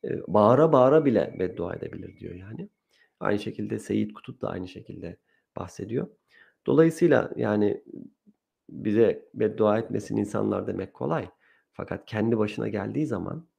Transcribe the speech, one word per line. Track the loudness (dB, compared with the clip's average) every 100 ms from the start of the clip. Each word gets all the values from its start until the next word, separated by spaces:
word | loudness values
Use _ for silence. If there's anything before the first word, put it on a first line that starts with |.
E, | -6 -8 0
bağıra | 6 6 8 6
bağıra | 6 6 6 6
bile | 2 0 -4
beddua | -6 -4 -8 -6
edebilir | -10 -10 -14 -14
diyor | -14 -14
yani. | -14 -14 -14 _ _ _ _ _
Aynı | -2 -2
şekilde | -4 -8 -6 -6
Seyyid | -2 -2 -2
Kutup | -6 -16 -10
da | -8
aynı | -6 -10
şekilde | -14 -16 -14 -14 -16 _ _ _ -12
bahsediyor. | -12 -10 -6 -6 -6 _ _ _ _ _ 2
Dolayısıyla | 6 6 4 4 4 2 -4
yani | 0 2 2 0 -8 -18 -18 _ _ _ _ _ -18
bize | -8 0 4 4 2 -8
beddua | -2 -2 2 2 2
etmesin | -2 -6 -4 -4
insanlar | -2 -2 -2 -2 -4
demek | -6 -8
kolay. | _ -4 -4 -6 _ _ _ _
Fakat | -14 -10 -10 -8
kendi | -4 0 0
başına | 0 -2 -6
geldiği | -4 -4 -4 -4
zaman | -4 -6 -10 -14